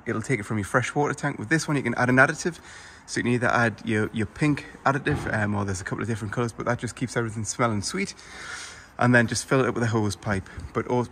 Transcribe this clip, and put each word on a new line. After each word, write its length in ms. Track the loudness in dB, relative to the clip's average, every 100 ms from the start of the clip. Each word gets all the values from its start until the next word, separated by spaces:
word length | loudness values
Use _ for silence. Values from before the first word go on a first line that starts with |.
| -4
it'll 140 | -4
take 180 | 0 -2
it 40 |
from 140 | -2 -2
your 80 | 0
fresh 300 | 0 0 0
water 180 | 0
tank. 240 | 0 -4 -4
With 120 | 0
this 180 | 0 2
one, 80 | 0
you 80 |
can 100 | 0 2
add 140 | 4
an 60 | 6
additive. 420 | 6 4 -4 -6 -14 -18 -18 -20 -8
So 120 | -2
you 60 |
can 100 | 0
either 140 | 2 2
add 340 | 2 2 0
your, 260 | -2 0 0
your 140 | -2 -4
pink 380 | 0 0 0 -4 -4 0
additive, 480 | 0 0 -2 -2
um, 220 | -2 0 0
or 100 | -2
there's 160 | -4
a 20 |
couple 200 | -4 -4
of 40 | -4
different 240 | -4 -4
colours, 220 | -2 -4
but 120 | -2 -2
that 120 | -2
just 160 | -4 -4
keeps 220 | -4 -2
everything 260 | -2 -4
smelling 380 | -4 2 2 2
sweet. 320 | -2 -2 -4 -8 -16 -14 -12 -12 -12 -16 -12 0
And 160 | 6 6
then 120 | 6
just 180 | 0 2
fill 140 | 4
it 60 | 4
up 80 | 2
with 80 |
a 40 | 2
hose 300 | 2 0 -2
pipe. 300 | -2 -2 -4 -12 -6
But 180 | -4 0
al-, 160 | 0 0